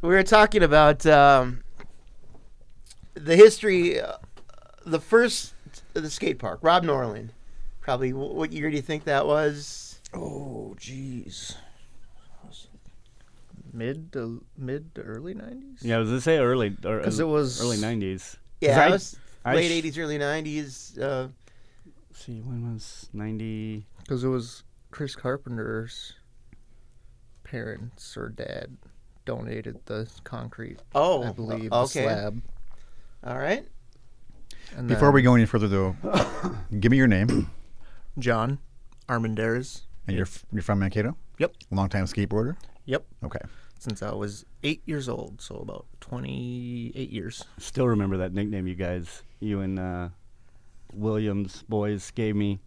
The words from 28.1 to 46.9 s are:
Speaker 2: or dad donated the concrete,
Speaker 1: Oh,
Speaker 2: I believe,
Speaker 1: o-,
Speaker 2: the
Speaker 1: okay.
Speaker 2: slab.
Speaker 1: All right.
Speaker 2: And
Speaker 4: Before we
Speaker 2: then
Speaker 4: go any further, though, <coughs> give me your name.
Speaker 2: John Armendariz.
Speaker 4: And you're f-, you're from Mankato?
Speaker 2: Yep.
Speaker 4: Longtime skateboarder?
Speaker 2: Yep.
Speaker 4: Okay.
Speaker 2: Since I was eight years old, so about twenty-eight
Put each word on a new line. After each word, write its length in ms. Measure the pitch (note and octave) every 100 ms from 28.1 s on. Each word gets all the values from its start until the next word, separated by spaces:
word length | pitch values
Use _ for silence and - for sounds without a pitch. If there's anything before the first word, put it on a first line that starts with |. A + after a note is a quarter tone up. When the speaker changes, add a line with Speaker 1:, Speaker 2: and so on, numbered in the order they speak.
| -
Speaker 2:
or 120 | A2+
dad 480 | A2 - - - - - - - - -
donated 540 | A#2 A#2 A2+ A2 A#2 -
the 240 | G#2+ A2+ -
concrete, 560 | - A#2 A#2 - A2+ - - C3+
Speaker 1:
Oh, 280 | E3 D#3+ A#2+
Speaker 2:
I 40 |
believe, 380 | G#2 A2+ A2+ A2
Speaker 1:
o-, 140 | A#2+ C3
Speaker 2:
the 140 | C#3
Speaker 1:
okay. 40 |
Speaker 2:
slab. 380 | C3+ G#2+ G#2 A2 - - - - - - - -
Speaker 1:
All 140 | B2 B2
right. 300 | C#3+ A3 - - - - - - - - - - - -
Speaker 2:
And 120 | A#2+
Speaker 4:
Before 240 | A#2 C#3+
we 100 | C#3
Speaker 2:
then 40 | B2
Speaker 4:
go 40 | A#2+
any 100 | A2
further, 220 | A2+ G#2
though, 280 | G2 F#2+ F#2
<coughs> 760 | - - - - F#3 A#2 - G#2
give 120 | A2
me 60 | C3
your 100 | C3
name. 420 | F#2+ G#2+ - - - - - - - - -
Speaker 2:
John 420 | B2 A2+ A#2 C#3 - - - - -
Armendariz. 720 | A#2+ A2+ G#2+ A2+ A#2 C3 - - - -
Speaker 4:
And 80 | F#2
you're 100 | F#2
f-, 200 | - -
you're 100 | G#2+
from 160 | F2+ G2+
Mankato? 360 | F#2+ G#2+ G#2 - - -
Speaker 2:
Yep. 160 | E3+ - -
Speaker 4:
Longtime 340 | F#2+ G2 G2+ F#2
skateboarder? 500 | - G2+ G#2 A#2+ F3 - - -
Speaker 2:
Yep. 200 | C3 - - -
Speaker 4:
Okay. 140 | - - - - -
Speaker 2:
Since 220 | - G#2+
I 100 | G#2
was 320 | G#2+ G2+ G2+ - -
eight 180 | C#3+ D#3 -
years 220 | D3+ B2+
old, 320 | A#2 - -
so 160 | - -
about 280 | - - - -
twenty-eight 1120 | - B2 C3 C3 B2 B2 B2 A#2+ A#2